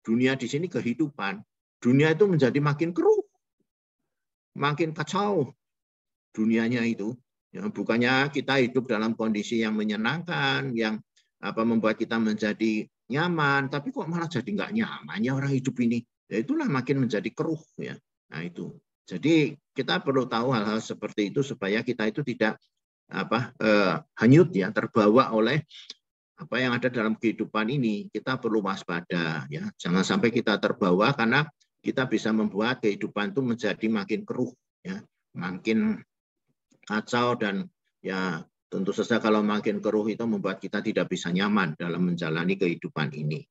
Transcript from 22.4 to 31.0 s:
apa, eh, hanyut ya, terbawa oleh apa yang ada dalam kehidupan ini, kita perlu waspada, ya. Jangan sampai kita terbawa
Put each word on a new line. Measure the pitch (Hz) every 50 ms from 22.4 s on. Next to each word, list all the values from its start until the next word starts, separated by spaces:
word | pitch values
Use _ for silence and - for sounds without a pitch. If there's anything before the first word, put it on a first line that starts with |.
| 107 110 - - _ _ _ _ _ _ _ _ _ -
apa, | - 92 90 - 110 117 120 - - -
eh, | 104 110 107 104 101 92 80 78 - _ - - 110
hanyut | 117 135 160 180 170 -
ya, | 98 92 98
terbawa | 107 - - - - 120 104 104 107 123 131 - 110
oleh | 110 110 120 139 151 - _ - - - - - _ _ _ _ _ _ _ _
apa | - 156 - 110
yang | 123 127 127 120
ada | 123 123 123
dalam | 123 123 107 110 110
kehidupan | - - 113 98 - 104 - - 107 107 110
ini, | 139 147 123 110 104 101 98 98
kita | - 107 - 135 131 127
perlu | 127 113 110 110 95
waspada, | 95 95 - - - 87 85 87 - 90 87 85 80 80 78 65 71 73
ya. | 80 - 214 -
Jangan | - - 85 87 95
sampai | 92 - 98 98 107 117 113
kita | 120 - 113 101
terbawa | 95 - 101 - - 104 90 90 92